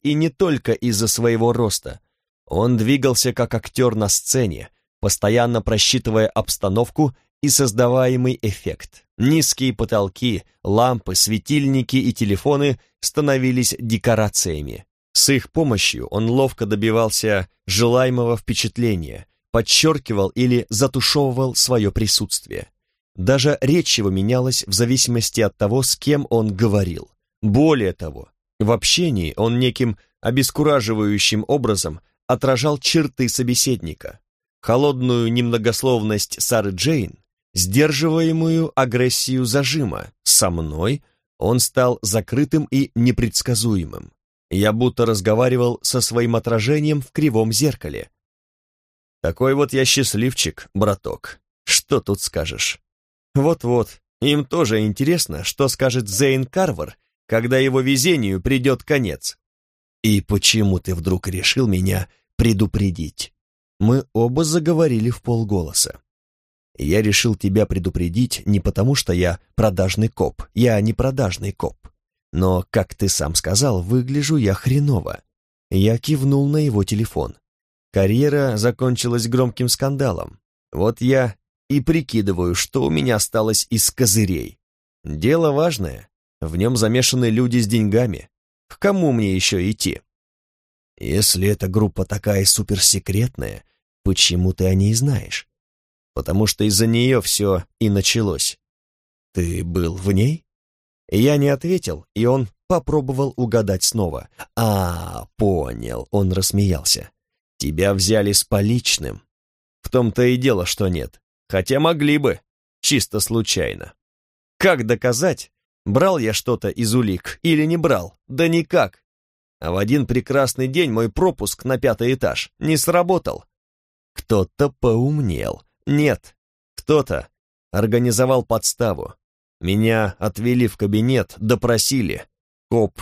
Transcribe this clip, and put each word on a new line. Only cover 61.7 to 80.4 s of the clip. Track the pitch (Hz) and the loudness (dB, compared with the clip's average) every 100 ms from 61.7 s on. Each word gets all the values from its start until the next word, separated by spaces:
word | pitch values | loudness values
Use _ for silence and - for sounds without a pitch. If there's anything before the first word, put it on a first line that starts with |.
| 92 95 98 95 _ _ - | 2 0 -2 -4 _ _ 0
предупредить?" | 117 98 104 110 101 82 76 - - _ _ _ _ - | 2 2 0 0 -2 -2 -8 -10 -16 _ _ _ _ -2
Мы | 104 131 - | 2 2 0
оба | 113 117 131 | -2 0 0
заговорили | 160 165 156 165 165 117 113 | 0 0 0 2 2 2 -2
вполголоса. | 120 - 117 110 98 78 - - - _ _ _ _ _ _ _ - | -4 -2 -2 0 -2 -2 -4 -4 -6 _ _ _ _ _ _ _ -6
Я | 69 95 | 0 2
решил | 107 98 120 | 2 2 0
тебя | 104 98 98 104 | 0 0 2 0
предупредить | 92 87 - 87 90 123 - - | -2 -4 -4 -2 -2 -2 -2 0
не | 101 | 0
потому, | - 95 110 | 0 0 0
что | 139 - | 0 0
я | 90 87 90 _ | 0 0 -2 _
продажный | - 110 92 95 92 110 | 0 0 2 -2 0 -2
коп. | - 76 - - | 0 -4 -4 -8
Я | 104 123 110 | 0 2 4
не | 107 | 0
продажный | 104 131 131 110 87 98 | 0 -2 -2 -4 -4 -8
коп. | - - - - _ _ _ _ | -6 -8 -8 -20 _ _ _ _
Но, | 78 92 90 90 | 0 2 0 0
как | 113 95 - | -2 -2 -2
ты | 98 | -2
сам | - 76 82 | -2 -2 -2
сказал, | - 98 139 95 | -2 0 2 0
выгляжу | 87 127 123 143 143 156 | 0 -2 0 -2 0 2
я | 104 | 2
хреново. | 95 - 135 143 117 - - _ _ _ _ - | 0 0 2 2 0 -2 -10 _ _ _ _ -4
Я | 95 101 117 | 2 2 2
кивнул | - 151 135 139 143 | 0 0 2 2 2
на | 151 | 0
его | 147 104 | 0 0
телефон. | 98 107 113 - 65 - _ _ _ _ _ | 0 -2 -2 -4 -6 -10 _ _ _ _ _
Карьера | 101 98 113 147 143 135 107 | 0 2 4 2 2 0 0
закончилась | 113 - 127 123 123 120 117 | 0 0 -2 0 -2 -2 0
громким | 127 127 - 123 | 0 0 0 -2
скандалом. | - 135 139 139 85 - - | 0 -2 -2 -2 -4 -8 -14